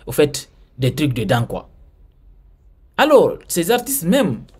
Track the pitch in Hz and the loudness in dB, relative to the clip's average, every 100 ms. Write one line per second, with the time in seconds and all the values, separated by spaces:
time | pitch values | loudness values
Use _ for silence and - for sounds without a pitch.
0 | - 123 147 - - _ _ - 127 135 | -4 0 0 -2 -14 _ _ -4 -4 -2
1 | 147 120 101 120 117 92 - - - _ | -2 -2 -2 -2 -2 -8 -14 -20 -20 _
2 | - _ - - _ _ _ _ _ - | -20 _ -20 -20 _ _ _ _ _ 0
3 | 285 269 135 - - 180 170 240 247 269 | 4 6 4 0 -6 -4 0 -2 -2 -4
4 | 165 269 185 110 - | 0 2 0 -4 -12